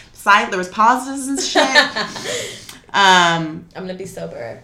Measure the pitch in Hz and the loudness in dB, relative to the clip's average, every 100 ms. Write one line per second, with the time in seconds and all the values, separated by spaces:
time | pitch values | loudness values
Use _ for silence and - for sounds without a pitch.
0 | - - 202 208 220 190 180 220 220 254 | -20 -2 4 4 4 -4 -4 2 2 2
1 | 262 269 262 277 - 330 277 294 269 220 | -2 -8 -6 -4 -2 0 2 2 2 -2
2 | 196 - - 233 208 - - - - 190 | -8 -8 -8 -8 -10 -14 -20 -20 -4 2
3 | 190 185 170 165 160 165 - - 185 180 | 6 6 4 2 -4 -8 -14 -14 -12 -12
4 | 190 175 165 - 117 - | -12 -12 -12 -12 -14 -14